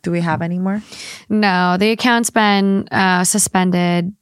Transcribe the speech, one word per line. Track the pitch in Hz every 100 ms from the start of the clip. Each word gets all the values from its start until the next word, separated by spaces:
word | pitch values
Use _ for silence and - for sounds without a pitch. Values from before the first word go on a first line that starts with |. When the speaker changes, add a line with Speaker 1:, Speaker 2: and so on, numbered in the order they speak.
Speaker 1:
Do | -
we | 170
have | 170 160
any | 170 180
more? | 190 202 - - - - -
Speaker 2:
No, | 214 208 180 180 180
the | 208
account's | 220 254 233 240
been, | - 214 202 196 196 -
uh, | - 190 180
suspended. | 180 214 - 190 180 180 175 175 175 208